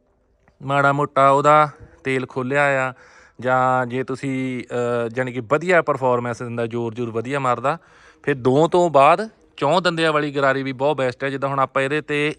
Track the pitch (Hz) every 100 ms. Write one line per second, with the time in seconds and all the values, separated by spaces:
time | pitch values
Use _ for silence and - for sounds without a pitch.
0 | _ _ _ _ _ _ 135 143 139 143
1 | 147 139 139 139 147 151 147 - - _
2 | 135 131 127 135 127 143 143 135 131 127
3 | - - _ - 123 127 127 127 123 127
4 | 127 131 139 131 131 123 - 120 120 120
5 | 117 117 127 120 107 147 175 175 151 143
6 | 127 120 120 113 123 120 117 120 117 110
7 | 117 113 117 143 131 117 131 165 _ _
8 | - _ - 139 127 135 160 180 175 139
9 | 143 175 226 _ _ - 143 175 175 165
10 | 160 151 147 139 139 135 135 127 143 143
11 | 131 - 139 135 139 139 131 139 135 151
12 | 147 147 151